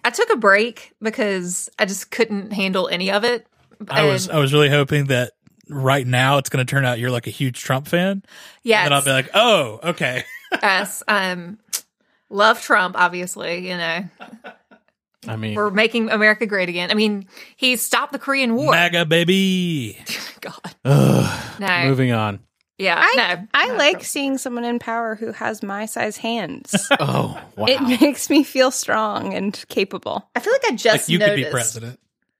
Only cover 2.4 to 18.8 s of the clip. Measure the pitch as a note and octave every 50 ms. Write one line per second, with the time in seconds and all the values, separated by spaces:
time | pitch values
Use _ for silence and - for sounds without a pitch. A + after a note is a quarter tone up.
2.4 | F#3 - G3+ G3 F#3+ F#3+ F#3 F#3+ F3 - F3 F3 F#3+ F#3+ G3 G#3 A3 A#3+ A#3+ A3+
3.4 | - _ _ _ _ _ _ - G#3+ - - D3+ D3+ D3 C#3+ C3+ - F3 E3 D3+
4.4 | C#3 C3+ D3 D3 D3 C3+ C#3+ D3 C#3 - D3+ D3 C#3+ C3+ C3 B2 B2 - - _
5.4 | _ _ _ _ _ - D3 C#3 C3 C3 C#3 C#3+ B2 B2+ B2 B2+ C3 C3+ C#3+ C#3
6.4 | - - - C3+ B2+ B2 C#3+ C#3 C3+ B2 B2 A2+ A#2+ B2+ B2 A#2 - A2 - -
7.4 | C#3 B2+ A#2+ - - - C3 C3+ D3+ - F3 F3 F3+ G3 G3 G3 - _ - -
8.4 | - - - _ - A#3 G#3+ G#3+ F3+ C#3+ C#3+ C#3 C3 C#3 C3+ C3 C3 - - G3+
9.4 | A#3 A#3+ G#3 E3+ C3+ A2 G#2+ - - E3+ E3+ - D#3 B2+ B2+ B2+ - - - -
10.4 | - - - - G#3 G3+ F#3 F#3 G#3 G3 - - - - G#3+ G3+ F#3+ F#3 F3+ F3+
11.4 | E3+ F3 G#3+ - _ _ - - - _ _ _ _ _ _ _ _ - G3+ G3
12.4 | G#3+ A3 B3 - - - B3+ G3+ F#3 F3+ F#3 - F3+ E3+ F3+ F3+ F3+ F3+ - -
13.4 | D#3+ E3 F3 F3+ F3+ F3+ F3+ F3 E3+ E3 E3 F3+ F#3+ E3+ - - B3 - A3+ A3+
14.4 | - A#3+ - _ _ _ - _ _ _ _ _ _ _ _ _ - G#3+ A2 G#2+
15.4 | A2 G#2+ G#2 G#3+ G#3 G#3 F#3+ G#3+ A3+ A3+ A3+ A#3 A3 A3+ A3+ G#3 G#3+ G#3+ G#3+ -
16.4 | A#3 G3 G#3 F#3+ F3+ F3 F3 F3 F3+ - G#3+ G#3+ G#3+ G#3+ G#3 G3 F#3 - - -
17.4 | - - _ _ C4 B3+ B3+ A3+ - - B3 A#3+ C#4+ C#4+ C#4 B3 - C#4 C4+ C4+
18.4 | C4 A#3 A3+ B3 D4+ C#4+ F#3 E3+